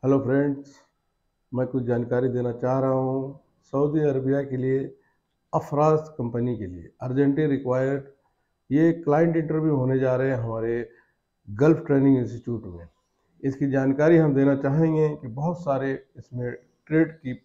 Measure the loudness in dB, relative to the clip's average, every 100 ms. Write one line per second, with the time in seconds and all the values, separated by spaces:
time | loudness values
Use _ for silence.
0 | 2 0 2 0 0 -2 -8 -20 _ _
1 | _ _ _ _ _ -6 -4 -4 -2 -2
2 | 0 -2 0 -2 -4 -4 -2 0 0 0
3 | -2 -4 -6 -12 _ _ _ -2 0 2
4 | 0 0 0 -2 -2 -4 0 -2 -2 -12
5 | _ _ _ _ _ -6 -4 0 2 2
6 | -2 -8 -6 -2 -4 -4 -8 -12 -18 _
7 | -6 0 2 2 0 0 0 0 0 -2
8 | -8 _ _ _ _ _ _ 2 4 2
9 | 0 2 4 2 0 0 0 2 2 2
10 | 2 0 0 -2 -4 -4 -4 -4 -6 -14
11 | _ _ _ _ -16 0 2 2 2 2
12 | 4 4 2 -8 -8 -8 -8 -16 -18 _
13 | _ _ _ _ -6 -2 -2 0 0 2
14 | 6 6 6 4 2 2 0 2 2 2
15 | 0 -2 -10 -6 -4 -4 -4 -2 -2 -6
16 | -10 -20 -14 -8 -8 -8 _ _ _ 2
17 | 2 -2 -10 -10